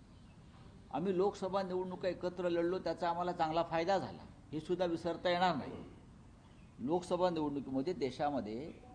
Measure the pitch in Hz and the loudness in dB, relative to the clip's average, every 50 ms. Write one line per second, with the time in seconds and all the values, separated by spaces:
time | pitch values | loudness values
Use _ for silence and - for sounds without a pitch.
0 | - - - - - - - - - - - - - - - - - - - 139 | -20 -20 -20 -20 -20 -20 -20 -20 -20 -20 -20 -20 -20 -20 -20 -20 -10 -4 -2 0
1 | 165 202 190 175 190 202 196 - 202 190 185 196 190 185 180 185 185 185 185 180 | 2 2 4 4 4 4 2 0 -2 0 0 0 0 0 0 0 0 -2 -4 -2
2 | 202 185 175 170 - 180 180 180 180 180 170 170 170 170 180 185 180 170 165 160 | 0 -2 0 0 -2 -2 -2 0 0 2 2 4 2 2 2 0 0 -2 -2 0
3 | 185 170 170 175 175 180 175 - 175 156 156 170 165 165 165 165 165 170 196 185 | 0 0 0 0 0 0 0 2 2 2 4 2 2 2 2 2 4 4 4 2
4 | 143 104 92 78 - - - - - - - 156 156 - 180 170 185 175 170 165 | 2 -2 -6 -10 -14 -16 -18 -18 -12 -8 -6 -4 -2 0 0 2 2 2 0 0
5 | - 170 165 - - 185 175 175 185 185 165 127 - - - - - - - - | 0 -2 -2 0 2 2 4 4 4 4 4 2 -2 -6 -8 -10 -12 -14 -16 -18
6 | - - - - - - - - - - - - - - - - 110 131 165 180 | -20 -20 -20 -20 -20 -20 -20 -20 -20 -20 -20 -20 -20 -18 -10 -6 -2 0 0 2
7 | 180 - 185 170 185 180 170 160 151 147 143 143 123 - 135 135 135 170 185 - | 2 2 2 4 4 4 4 2 0 0 0 -2 -4 -2 -2 0 0 0 0 0
8 | 143 127 120 - 156 147 147 131 104 104 110 117 147 170 - - - - | 0 -2 0 0 0 0 0 0 -2 -2 -4 -6 -6 -8 -10 -14 -16 -16